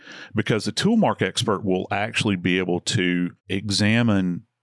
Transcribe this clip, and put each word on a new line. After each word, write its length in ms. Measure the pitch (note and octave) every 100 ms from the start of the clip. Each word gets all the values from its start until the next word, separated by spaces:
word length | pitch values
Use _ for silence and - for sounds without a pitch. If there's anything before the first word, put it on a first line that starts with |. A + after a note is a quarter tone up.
| - - - G#2
because 300 | G#2+ A2+ G#2
the 60 |
tool 240 | - F#3 A#3
mark 240 | D#3 G#2
expert 420 | - - - F#2+
will 240 | G2+ F#2 -
actually 440 | G2+ G#2+ A2+ A2 F#2+
be 240 | F2+ F2+
able 220 | F2+ F2
to 500 | - A2 F2+ F2+ F2+ - -
examine 960 | G2 G#2 F#2+ G#2 A2+ A#2+ G2+ F#2 F2+ - _